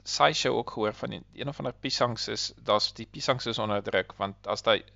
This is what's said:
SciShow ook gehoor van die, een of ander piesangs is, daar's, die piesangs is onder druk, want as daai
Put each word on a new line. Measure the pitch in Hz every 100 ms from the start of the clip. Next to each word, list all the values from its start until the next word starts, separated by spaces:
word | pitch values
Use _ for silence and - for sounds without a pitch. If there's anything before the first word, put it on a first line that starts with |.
SciShow | - - 147 156 135 117
ook | 117
gehoor | - 107
van | 107 -
die, | 95 -
een | - 135
of | 139
ander | 131
piesangs | - 135 - 123 113 -
is, | 110 - -
daar's, | - 104 -
die | - 110
piesangs | - 139 127 120
is | 113
onder | 107 104
druk, | 101 98 92 -
want | 98 98 -
as | 104
daai | - 104 -